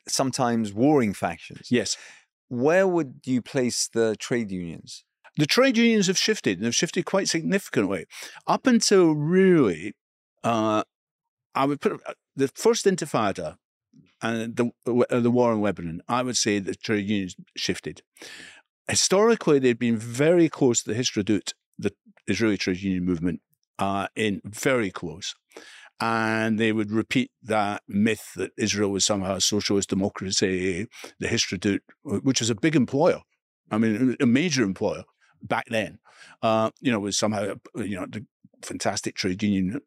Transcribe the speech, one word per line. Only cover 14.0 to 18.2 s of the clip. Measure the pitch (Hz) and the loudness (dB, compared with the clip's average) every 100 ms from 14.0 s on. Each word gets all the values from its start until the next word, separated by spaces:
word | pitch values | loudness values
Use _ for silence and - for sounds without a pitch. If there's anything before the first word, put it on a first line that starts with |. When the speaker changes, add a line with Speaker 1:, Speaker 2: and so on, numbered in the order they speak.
| _ _ | _ _
Speaker 2:
and | 113 117 117 113 | -4 -4 -4 -2
the, | 120 - - | -2 -2 -2
uh, | 120 120 127 | 2 2 2
the | 120 | 2
war | 123 120 | 4 2
in | 107 | 2
Lebanon, | 104 87 85 82 - | 0 -2 -6 -10 -4
I | 123 | -2
would | 127 117 | -2 -2
say | 110 104 | 0 0
the | 95 | -2
trade | 92 - 104 101 | -6 -4 -2 -2
unions | 107 92 - - | -2 -4 -10 -18
shifted. | - - 90 - - _ - | -8 -6 -6 -8 -14 _ -20